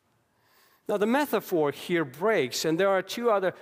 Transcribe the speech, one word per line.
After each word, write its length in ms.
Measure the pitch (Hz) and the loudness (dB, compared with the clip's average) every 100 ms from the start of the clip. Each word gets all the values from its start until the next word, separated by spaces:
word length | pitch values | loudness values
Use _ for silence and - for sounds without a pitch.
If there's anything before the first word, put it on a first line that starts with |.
| _ _ _ _ _ _ _ _ - | _ _ _ _ _ _ _ _ -4
Now, 80 | 202 | 0
the 100 | 214 | 2
metaphor 640 | 269 285 214 - 175 143 | 0 0 -2 0 0 0
here 320 | 135 - 170 | -2 -2 -2
breaks, 600 | 147 131 214 202 127 - | -2 -2 0 2 0 -2
and 140 | 165 160 | -2 2
there 100 | 196 | 2
are 140 | 190 | 0
two 280 | 180 - 240 | -2 -2 2
other, 220 | 202 185 - | 2 0 -4